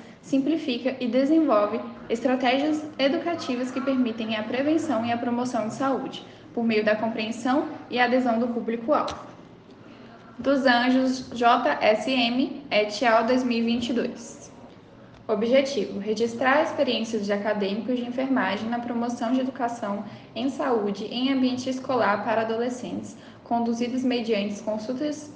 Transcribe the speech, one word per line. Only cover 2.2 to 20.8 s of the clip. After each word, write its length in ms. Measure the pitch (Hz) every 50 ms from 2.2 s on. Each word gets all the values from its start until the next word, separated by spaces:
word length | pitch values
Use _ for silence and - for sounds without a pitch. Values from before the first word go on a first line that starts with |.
| - 262 254 254 262 247 254 277 285 311 302 302 - - -
educativas 760 | - 262 277 294 320 - 339 339 - - - 247 240 254 254 -
que 80 | 262
permitem 560 | 247 277 269 254 247 220 220 - 220 214 226
a 80 | 214 214
prevenção 600 | - 247 247 277 302 311 330 - - 247 220 233
e 60 | 233
a 80 | 233 240
promoção 480 | 254 247 233 240 247 254 - 226 214
de 80 | 220 -
saúde, 500 | - 269 277 262 208 170 - - - - - - - - - -
por 80 | 240 233
meio 220 | 226 220 214 208
da 100 | 208 214
compreensão 720 | 214 - 220 - - 220 220 - - - 262 254 302 - - - - - -
e 80 | 214 247
adesão 400 | 247 233 240 262 254 247 226 226
do 80 | 240
público-alvo. 720 | 240 233 233 202 208 226 233 226 - 294 254 156 - - - - - - - - - - - - - - - - - - - - - - - - - - -
Dos 260 | 233 262 277 269 247
Anjos, 640 | 262 240 240 240 254 254 262 262 262 254 - - - -
J 420 | 226 240 233 247 262 - 202 185 -
S 280 | - 214 214 220 - -
M, 540 | 262 262 240 233 240 254 285 - - - - -
et 340 | - 208 214 208 - - 262
al., 200 | 233 220 226 233
dois 180 | 233 254 254 254
mil 160 | 240 233 233
e 40 | 226
vinte 260 | 233 233 240 - -
e 40 | 262
dois. 520 | 226 - - - - - - - - - - - - - - - - - - - - - - - - -
Objetivo: 720 | - 220 202 220 233 254 277 277 269 - 226 185 - 196 202
registrar 640 | 196 214 214 202 233 233 226 - 269 254 277 302 330
experiências 600 | 320 - - 285 254 233 220 220 - - 214 202
de 80 | 202 202
acadêmicos 640 | 202 202 220 208 196 202 190 196 226 - 262 254
de 80 | 240 233
enfermagem 640 | 240 - 262 262 269 262 220 190 190 196 208 220 226
na 100 | 240 240
promoção 540 | 233 - 247 233 233 240 240 - 247 226 254
de 80 | 262
educação 640 | 254 262 - - 247 233 233 - - 202 202 214 208 - - - - - -
em 140 | 220 240 277
saúde 560 | - - 302 269 240 220